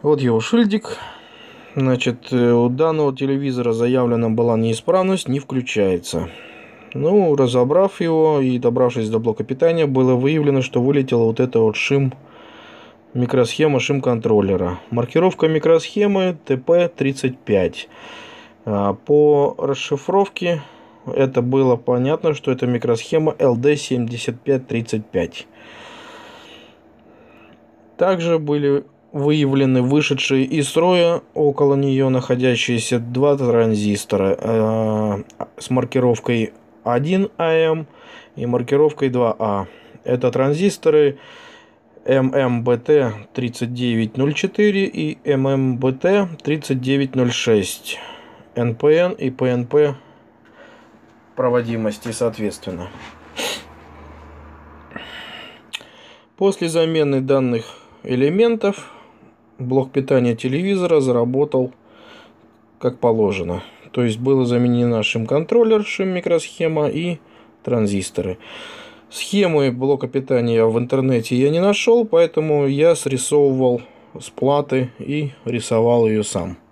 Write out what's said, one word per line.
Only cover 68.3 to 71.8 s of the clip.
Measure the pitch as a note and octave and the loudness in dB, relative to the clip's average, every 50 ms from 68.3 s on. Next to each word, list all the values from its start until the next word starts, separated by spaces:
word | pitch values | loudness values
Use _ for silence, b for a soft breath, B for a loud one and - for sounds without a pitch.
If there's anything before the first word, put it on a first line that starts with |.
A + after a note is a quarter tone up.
| F2+ B B B B B B B B B B B B B B B | -8 B B B B B B B B B B B B B B B
Схемы | - - - - - G3+ G3 F3+ D#3+ D3 C#3 C3+ | -12 -12 -8 -2 0 0 2 2 2 2 2 2
блока | A#2+ B2 C3 C3+ C#3+ C3+ - | 0 -2 0 0 0 0 -2
питания | A#2+ - C#3 C3 - C3+ B2 A#2 A#2 A#2 A2+ A2+ | -6 -6 -6 -2 0 0 0 2 2 2 4 2
в | A2+ A2 A#2+ | 2 2 0
интернете | B2 B2 - C3+ C3 C3 C3 A#2 A2+ - C3 | -2 0 -2 0 0 0 0 0 0 0 0
я | B2 C3+ C#3+ | 2 2 2
не | D#3 E3+ | 2 2
нашел, | F3+ G3+ G3+ G3+ | 2 2 0 0